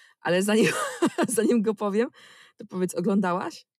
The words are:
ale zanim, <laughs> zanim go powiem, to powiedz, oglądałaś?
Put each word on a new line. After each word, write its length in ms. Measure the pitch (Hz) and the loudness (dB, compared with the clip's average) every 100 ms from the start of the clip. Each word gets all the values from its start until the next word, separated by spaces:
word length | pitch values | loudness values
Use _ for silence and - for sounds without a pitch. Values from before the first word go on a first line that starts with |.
| - _ | -20 _
ale 220 | - 180 | -2 0
zanim, 280 | 202 214 220 - 587 494 | 2 4 2 0 -4 -2
<laughs> 260 | 330 - 330 | -2 0 -2
zanim 340 | - 214 240 | 0 2 2
go 120 | 208 | 0
powiem, 360 | 208 208 202 262 - - - - - | -2 -2 0 -2 -4 -20 -20 -20 -20
to 80 | 214 | -10
powiedz, 300 | 185 180 - | -4 -4 -2
oglądałaś? 680 | 175 196 185 175 330 - - _ | 0 2 2 0 -4 -12 -20 _